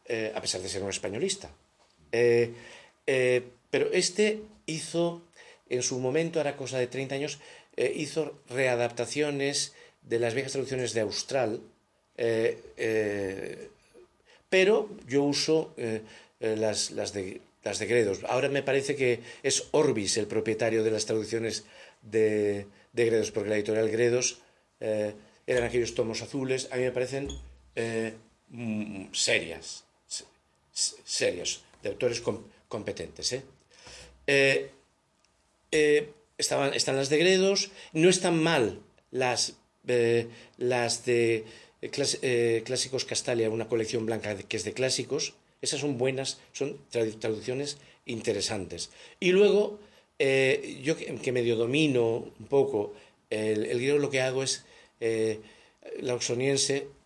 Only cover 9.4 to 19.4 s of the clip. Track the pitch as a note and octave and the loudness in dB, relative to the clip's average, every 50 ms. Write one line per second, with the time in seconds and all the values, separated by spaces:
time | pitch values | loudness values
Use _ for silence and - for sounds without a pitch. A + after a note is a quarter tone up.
9.4 | C#3 C#3 C#3+ - - - - - - - _ _ _ A#2 A#2 A2+ A#2+ A#2 A2 C3+ | -2 -2 0 -2 -4 -6 -8 -14 -20 -20 _ _ _ -4 -2 0 0 0 0 -2
10.4 | C3 C3 - C#3 B2 A#2 C3+ B2+ B2 A2 G2+ A#2 G#2+ G2+ G2+ - - - C3 C3+ | -4 -4 -4 -4 -4 -4 -4 -4 -2 -2 0 0 0 0 -2 -4 -6 -2 -2 0
11.4 | A#2+ G#2+ G#2+ - - - - _ _ _ _ _ _ _ _ - A#2+ A#2 A2+ A2+ | 0 0 -2 -4 -8 -14 -20 _ _ _ _ _ _ _ _ -2 0 0 2 2
12.4 | A2+ A#2 - - - - - - B2+ A2+ A2 A2 G#2+ G#2 G2+ G2+ G2 F#2+ F#2+ F#2+ | 2 0 0 -2 -8 -16 -8 -4 -2 0 2 2 2 0 0 -2 -2 -4 -4 -6
13.4 | - - - - - - - _ _ _ _ - - _ _ _ _ _ - _ | -8 -10 -10 -12 -14 -18 -20 _ _ _ _ -20 -20 _ _ _ _ _ -20 _
14.4 | _ _ - F#3 F#3 G3 A3 A#3+ G#3+ - - - - A#2+ B2+ C#3+ C#3+ C#3+ C#3+ C#3+ | _ _ 4 4 6 6 6 4 2 -2 -8 -14 -8 0 2 2 4 4 2 0
15.4 | - - D#3 D#3+ - - - - B2+ A2+ A2 A2 A2 - - - - - _ _ | 2 2 2 2 2 -2 -6 -6 -4 -4 -4 -4 -6 -10 -18 -20 -20 -20 _ _
16.4 | - A2 A2 G#2+ A2 G#2+ G#2 G2+ - - - - G#2 F#2+ F#2 G2+ F#2 F#2+ G#2+ - | -2 -2 0 2 0 0 0 0 -2 -4 -4 -4 -6 -4 -4 -6 -6 -6 -8 -12
17.4 | - _ _ _ - G#2 G2 G2+ A2 F#2+ A#2 B2 A2+ G2+ - - - - A#2+ B2+ | -16 _ _ _ -8 -6 -6 -4 -2 2 2 4 4 2 0 -2 -2 -2 0 2
18.4 | C#3+ C3+ C#3 C#3 C3 C3+ C3 C#3 C3+ - C#3 A#2+ C3 B2 A#2+ A#2 - - - - | 2 2 0 0 0 0 0 0 0 0 -2 0 2 2 0 0 -4 -10 -14 -6